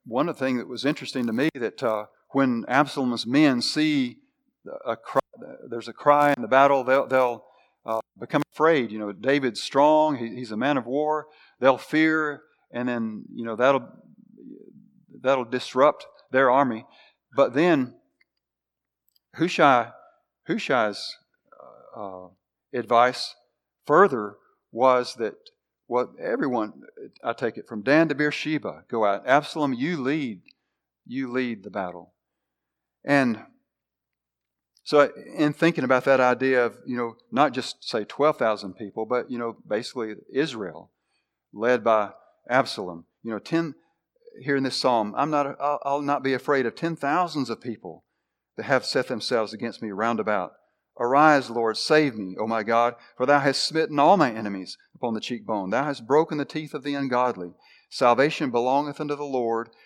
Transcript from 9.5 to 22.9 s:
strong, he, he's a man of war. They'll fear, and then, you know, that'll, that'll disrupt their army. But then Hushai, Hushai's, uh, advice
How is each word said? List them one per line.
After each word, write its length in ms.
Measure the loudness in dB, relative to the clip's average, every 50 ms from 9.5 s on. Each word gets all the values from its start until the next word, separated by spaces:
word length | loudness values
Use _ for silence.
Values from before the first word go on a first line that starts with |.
| -4 -4
strong, 560 | -8 -4 2 4 4 6 6 4 2 2 0 -4
he, 180 | -6 -8 -8
he's 160 | -10 -10 -10
a 60 | -6 -4
man 200 | -2 0 0 -2
of 80 | -2
war. 420 | -4 -4 -4 -2 -2 -2 -4 -6 -10 _ _ _ _ _ 0
They'll 160 | 4 4 4 4
fear, 640 | 0 -2 0 2 2 2 2 0 -2 -4 -6 -10 _ _ _ _ _ _
and 180 | -10 -6 -4 -4
then, 340 | -4 -4 -4 -6 -8 -10 -14 -14 -12
you 120 | -10 -10
know, 100 | -8 -2
that'll, 320 | 2 4 4 4 2 0 -6 -20 -20 _ _ _ _ -20 _ _ -20 -20 -20 -20 -20 -20 -20 -20 -20 -20 _ _ _ _ _ -14 -6
that'll 240 | 0 0 0 0 0
disrupt 600 | -2 -4 -6 -6 -4 0 4 4 4 4 2 -6 -20 -20 _ _ _
their 200 | 2 4 4 6
army. 340 | 6 4 2 2 -2 -6 -10 _ _ _ _ _ _ _ _ _ 0
But 200 | 2 2 2 2
then 400 | 2 2 4 4 2 0 -2 -8 _ _ _ _ _ _ _ _ _ _ _ _ _ _ _ _ _ _ _ _ _ _ _ _ _ _ _ -6
Hushai, 560 | -2 -2 -2 2 4 6 6 6 6 2 0 -8 -20 -20 _ _ _ _ _ _ _ _ -6
Hushai's, 680 | -6 -4 -2 0 0 2 2 0 -2 -6 -12 -14 -16 -18 _ _ _ _ _ _ _ -20 -20 -20 -20 -20 -20 -20 -16
uh, 320 | -14 -12 -12 -12 -14 -16 -18 _ _ _ _ _ _ _ _ -8
advice 600 | -8 -2 2